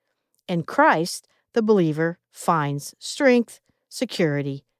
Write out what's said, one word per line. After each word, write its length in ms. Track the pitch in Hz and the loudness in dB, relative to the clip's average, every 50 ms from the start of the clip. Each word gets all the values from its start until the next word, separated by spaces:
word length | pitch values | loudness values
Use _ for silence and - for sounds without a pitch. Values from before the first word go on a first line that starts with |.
| _ _ _ _ _ _ _ _ _ | _ _ _ _ _ _ _ _ _
In 180 | - 180 170 151 | -6 -6 -6 -6
Christ, 640 | - - - 294 311 226 156 165 - - - - _ _ _ _ _ _ | -2 2 4 4 4 4 2 -2 -4 -6 -12 -14 _ _ _ _ _ _
the 80 | 240 | -2
believer 560 | 220 214 214 196 170 156 147 151 160 165 170 - _ _ | 2 2 4 4 4 2 0 0 -2 -2 -4 -6 _ _
finds 640 | _ - - - 170 160 147 143 143 143 - - - _ | _ -6 -2 0 0 0 0 -2 -4 -6 -8 -12 -18 _
strength, 600 | - - - - 294 262 247 240 226 - - _ _ _ _ _ _ _ | -14 -14 -6 2 4 4 4 4 2 -2 -10 _ _ _ _ _ _ _
security, 800 | - - 262 208 - - 180 151 143 143 139 143 135 139 - _ _ | -8 -8 -8 -6 -2 -2 -2 0 0 -2 -4 -6 -8 -8 -14 _ _